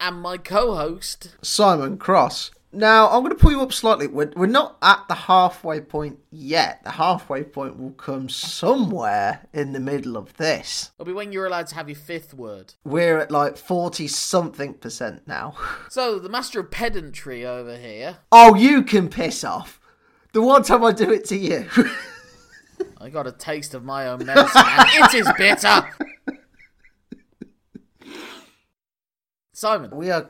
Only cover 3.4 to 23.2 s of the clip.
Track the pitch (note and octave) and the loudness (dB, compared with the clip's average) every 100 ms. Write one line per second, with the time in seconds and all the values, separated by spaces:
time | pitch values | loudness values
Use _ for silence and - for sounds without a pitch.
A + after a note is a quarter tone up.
3.4 | D#4 C#4 C4 - A3+ G#3 C#3+ C#3+ D3 F3 | 4 4 -4 -2 0 0 -2 -4 -6 -2
4.4 | F#3+ C4 - - F3+ G3+ - E3+ - F#3 | 0 0 -2 0 4 4 0 -6 2 4
5.4 | F3+ - E3 D#3 D3+ D3+ D3 C3+ _ D#3 | 4 -2 -8 -8 -8 -10 -10 -12 _ -16
6.4 | C3+ D#3+ G2+ - G#2+ - E3+ F3+ - C#3 | -4 -2 -2 -4 -12 -4 -2 -2 -6 -10
7.4 | D3 C#3+ C3+ - C3 - - C3+ C3 - | -10 -12 -12 -12 -16 -14 -12 -10 -10 -10
8.4 | - - F3 C4+ G3 F3+ A2 G#2 G2+ - | -10 -4 -2 0 -2 -4 -2 -2 -2 -6
9.4 | _ D3+ C#3 C3+ C3 C#3+ B2+ A2+ G2 - | _ -10 -8 -8 -6 -6 -8 -12 -12 -6
10.4 | D#3+ C3 - - - - F3+ F#3+ G3+ F#3+ | -4 -4 -6 -12 -12 -16 -14 -12 -10 -8
11.4 | F#3+ F3 E3 D#3 D3 D3 - E3 - C3 | -6 -8 -10 -14 -16 -16 -14 -16 -16 -18
12.4 | A2+ G2 F#2 _ C#3+ D#3 E3+ D#3 D3 D3 | -16 -16 -20 _ -8 -2 0 0 -2 -2
13.4 | C#3+ - - F3+ F3 E3+ C#3+ - - F#3 | -4 -6 -6 -4 -4 -8 -8 -8 -4 -4
14.4 | D#3+ - C#3+ - A#2 - A2+ - - C2+ | -4 -8 -12 -12 -16 -12 -12 -12 -14 -12
15.4 | D3+ - - - - B3+ B3 G3+ F#3 A#3+ | -12 -12 -12 -12 -12 -6 -4 -6 -8 -10
16.4 | B3+ A3 F3 - A#3 G3 D3 - C#3+ A#2+ | -8 -10 -10 -6 -4 -4 -6 -16 -14 -12
17.4 | B2 B2 A#2+ A#2+ A#2+ G#2+ C#3+ F3+ - A3+ | -10 -12 -12 -16 -16 -14 -14 -10 8 12
18.4 | A#3 G3+ C4 C#4+ - G#3 F3 - E3 - | 12 10 4 2 2 0 0 -4 -8 -8
19.4 | A#2 F#2 - - _ _ _ _ _ A3 | -10 -10 -14 -20 _ _ _ _ _ 0
20.4 | A#3+ C4+ - B3 A3+ A3 G#3 G#3 - G3 | 4 4 4 2 2 2 0 0 -2 -6
21.4 | F#3 D#3 F#3 - - - - - - _ | -4 -6 -2 0 0 -2 -16 -20 -20 _
22.4 | _ - _ - F#4+ - B2 D3+ | _ -20 _ -12 -12 -14 -12 -10